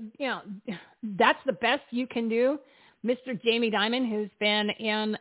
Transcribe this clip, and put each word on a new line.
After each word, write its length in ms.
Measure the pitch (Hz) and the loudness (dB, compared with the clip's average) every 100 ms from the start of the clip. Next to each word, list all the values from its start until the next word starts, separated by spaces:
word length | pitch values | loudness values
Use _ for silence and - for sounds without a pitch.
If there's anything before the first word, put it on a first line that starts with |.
| 220 - | -10 -8
you 100 | 269 | -6
know, 120 | 190 202 196 - 175 - _ 220 185 | -6 -10 -12 -10 -12 -14 _ -6 4
that's 220 | 226 311 269 | 4 4 -2
the 60 | |
best 280 | 190 233 285 - | 0 0 0 -2
you 160 | 240 254 | -4 -4
can 220 | 233 226 | -2 0
do. 300 | 226 254 302 - _ - _ | 2 2 0 -6 _ -20 _
Mister 300 | 214 247 262 | -2 -2 -4
Jamie 360 | 233 233 233 233 | -2 2 2 2
Dimon, 380 | 202 214 247 240 | 2 0 0 0
who's 220 | 214 208 - | -2 -4 -2
been 300 | 214 214 208 | 0 2 0
in, 440 | - 220 214 214 214 | -2 -2 -2 -2 -4